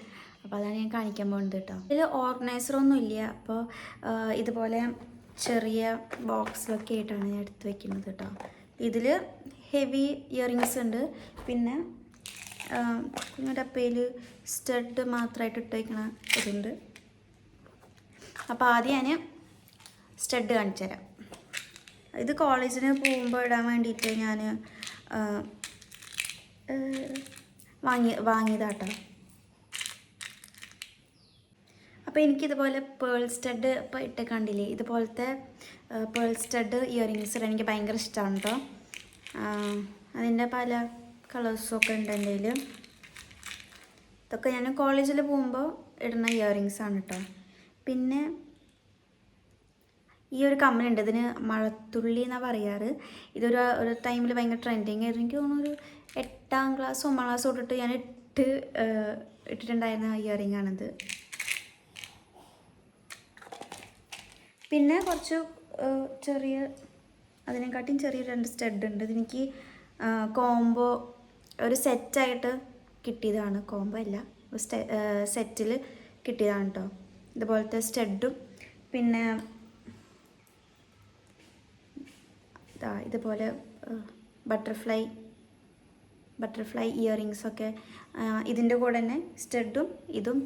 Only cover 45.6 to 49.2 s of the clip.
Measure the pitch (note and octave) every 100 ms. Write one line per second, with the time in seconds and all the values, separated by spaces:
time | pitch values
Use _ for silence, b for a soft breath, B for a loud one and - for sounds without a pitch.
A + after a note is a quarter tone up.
45.6 | D4+ - - - A#3+ A#3 A3+ A#3 G#3 G3+
46.6 | G3+ G3+ G#3 G3 F#3+ F#3 F#3+ B B B
47.6 | B B - B3+ B3+ C#4 D4+ E4+ - -
48.6 | _ _ _ _ _ _